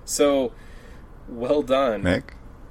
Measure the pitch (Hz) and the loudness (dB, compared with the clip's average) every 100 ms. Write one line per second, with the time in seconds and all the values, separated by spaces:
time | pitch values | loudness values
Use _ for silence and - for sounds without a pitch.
0 | - - 147 139 123 - - - - - | -4 4 4 4 2 -4 -16 -18 -18 -18
1 | - - - 117 123 147 127 131 196 104 | -18 -18 -14 -4 2 2 4 4 4 2
2 | 98 92 - - - - - | 2 0 -2 -14 -18 -18 -16